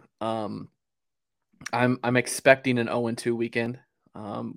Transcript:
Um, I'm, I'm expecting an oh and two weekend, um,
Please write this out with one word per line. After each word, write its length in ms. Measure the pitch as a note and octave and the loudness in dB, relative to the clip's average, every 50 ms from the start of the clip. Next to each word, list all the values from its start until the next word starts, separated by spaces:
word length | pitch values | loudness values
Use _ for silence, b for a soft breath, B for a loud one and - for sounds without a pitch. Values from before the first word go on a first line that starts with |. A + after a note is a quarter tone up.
| - _ _ - | -12 _ _ -8
Um, 480 | G#2+ A2+ A2+ A2+ G#2+ G2+ G#2+ G#2+ G2+ - _ _ _ _ _ _ _ _ _ _ _ _ _ _ _ _ _ - - - - | -4 -4 -2 -2 -4 -6 -8 -10 -12 -14 _ _ _ _ _ _ _ _ _ _ _ _ _ _ _ _ _ -20 -12 -6 0
I'm, 260 | A#2+ B2 B2 B2+ B2 - | 2 2 2 2 2 0
I'm 140 | A#2+ B2 B2+ | 2 2 2
expecting 600 | A#2+ - - - - C#3 C3+ C3+ - C3+ B2 A#2+ | 2 0 -2 2 6 6 6 6 6 -2 0 0
an 100 | A#2 A2+ | 0 0
oh 180 | - A#2+ A#2+ A#2 | 0 -2 -2 -2
and 100 | A2+ A#2 | -4 -4
two 180 | - B2 A#2 | -2 -2 -2
weekend, 440 | A#2 A#2 A#2 - A#2+ A#2 A#2 B2+ C3 _ _ _ _ _ _ - | -2 -2 -2 -2 -2 -2 -2 -4 -8 _ _ _ _ _ _ -16
um, 380 | - G#2+ G2+ G#2+ A#2 A#2+ A2+ - | -14 -12 -10 -8 -8 -8 -10 -8